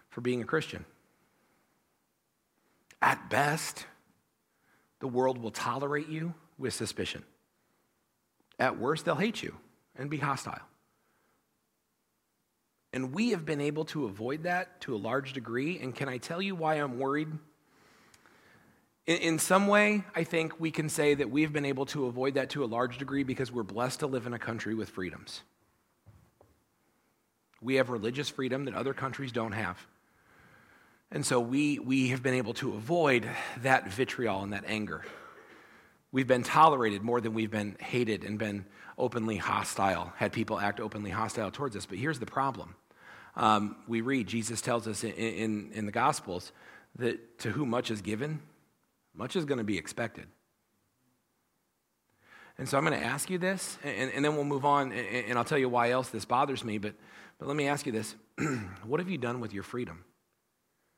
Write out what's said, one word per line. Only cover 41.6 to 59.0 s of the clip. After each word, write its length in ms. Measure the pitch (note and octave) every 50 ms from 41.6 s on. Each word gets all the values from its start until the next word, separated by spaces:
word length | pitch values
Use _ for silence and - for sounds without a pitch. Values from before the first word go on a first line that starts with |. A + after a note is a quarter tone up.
| C#3+ C3+ G#2+
us. 120 | F#2+ E2+
But 120 | - G2 F#2
here's 200 | B2+ D#3 D#3 B2
the 80 | A2+
problem. 480 | - - C#3 C3+ C#3 A#2+ G2+ - - - - _ _ - - - - - - - - -
Um, 420 | - A2+ A2 G#2+ G#2 G#2 G2+ - - - -
we 140 | A#2 A2+ A2+
read, 240 | C3 C#3 C3 G#2+
Jesus 340 | F#2 A2+ A#2 G#2+ A2+ A#2 G#2
tells 260 | - - A#2+ A#2 G#2+
us 180 | A2 G#2 - A#2
in, 80 | G#2+ F2+
in, 580 | F2 A2 A2+ F#2 F2 A2 A2 G#2+ G#2 G2 - -
in 140 | A2 G#2+
the 60 | G#2 G2
Gospels 600 | A#2 B2 C#3+ D3 - - G#2 F2 F2+ - - - - - - - - - _ -
that 420 | A#2 A#2+ A#2 - - - - - -
to 100 | - A#2
whom 200 | G2+ C3 D3 B2
much 200 | A2+ B2 B2 -
is 120 | A2+ G#2 G2+
given, 380 | G#2 G#2+ A2 C#3 D3+ D#3 D3 - - _ _ _ _ _ _ _ _ _ _ _ _ _
much 220 | D#2+ A2 C3 -
is 80 | F#3+ D#3
gonna 200 | C#3 C#3 A#2+ A2
be 140 | G#2 G2+ E2+
expected. 480 | D#2 - - - A#2+ G#2+ - - - - _ _ _ _ _ _ _ _ _ _ _ _ _ _ _ _ _ _ _ _ _ _ _ _ _ _ _ _ _ _ _ _ _ _ _ _ _ _ _ - - - - - - -
And 100 | C3+ A#2+
so 80 | C#3
I'm 80 | C#3 D3+
gonna 120 | D#3+ C#3
ask 340 | - D#2 A#2 D3 D3+ - -
you 80 | F#3 F3+
this, 400 | F3+ F#3 G3 F3+ - - - - -
and, 280 | C#3+ A2 G2 C3 C3 G2
and 120 | C3+ C#3+
then 100 | D3+ D3+
we'll 100 | D3 C#3+
move 200 | C#3+ C#3+ C3+ C3
on, 280 | D3 C#3+ C#3+ C3+ C3 G2
and, 340 | A#2+ A#2 G2 G#2+ B2 A2 G#2
and 100 | B2 A#2+
I'll 60 | A#2+
tell 140 | - D#3 C#3+
you 100 | C3 B2+
why 220 | A#2+ A#2+ A#2+ A#2+
else 200 | B2 C3 B2+ -
this 140 | - A2 G2
bothers 400 | - B2 B2 D3 C#3+ C3 A2 -
me, 140 | A2 G#2 G#2+
but, 160 | F#2+ G#2 - - - - - - - - - -
but 100 | - C#3
let 80 | C#3+
me 100 | D3+ C#3+
ask 200 | C#3 C#3+ - -
you 60 | C3+ G#2+
this. 220 | A2+ A2 - - - - _ - -
<clears throat> 60 | D3 D#3 C3 A#2 G#2 F#2 F#2+ - -
What 160 | A2 C#3 D#3+